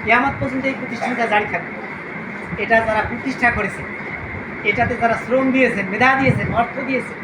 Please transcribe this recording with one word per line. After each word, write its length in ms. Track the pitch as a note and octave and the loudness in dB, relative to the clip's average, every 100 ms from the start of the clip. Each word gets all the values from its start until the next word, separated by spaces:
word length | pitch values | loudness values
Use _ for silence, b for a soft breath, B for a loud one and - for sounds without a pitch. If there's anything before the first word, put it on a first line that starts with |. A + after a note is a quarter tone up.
কিয়ামত 300 | G#3 A#3+ C4+ - | 4 2 2 0
পর্যন্ত 260 | C4+ C4 C4+ | -2 -2 -2
এই 80 | C4 | -4
প্রতিষ্ঠানটা 480 | B3 A3+ C4 B3 A3 | -6 -4 -4 -2 2
জারি 180 | G#3 G#3 | 2 0
থাকবে। 300 | F3 - - - - - - - - - - | -4 -6 -10 -10 -10 -10 -10 -10 -10 -8 -6
এটা 160 | G#3 A3+ | 4 4
যারা 220 | A3+ G#3+ | 4 0
প্রতিষ্ঠা 500 | - A#3 C#4 B3+ A#3+ | 0 -4 -4 2 2
করেছে, 320 | G#3 G3 - - - - - - - - - | 2 -2 -4 -10 -10 -10 -10 -10 -10 -10 -4
এটাতে 320 | G#3 G#3 A#3 A#3 | -2 2 2 2
যারা 180 | A#3 | 2
শ্রম 380 | A3 - B3+ C4 | 0 2 2 4
দিয়েছেন, 340 | C4 B3 G3 F#3+ | 4 4 2 -4
মেধা 280 | G#3 C4 C#4 | 4 4 6
দিয়েছেন, 380 | C4+ - - | 4 2 2
অর্থ 260 | A3 A#3+ B3+ | 0 0 -2
দিয়েছেন 380 | C4 C4 G#3+ - | -2 -2 -4 -10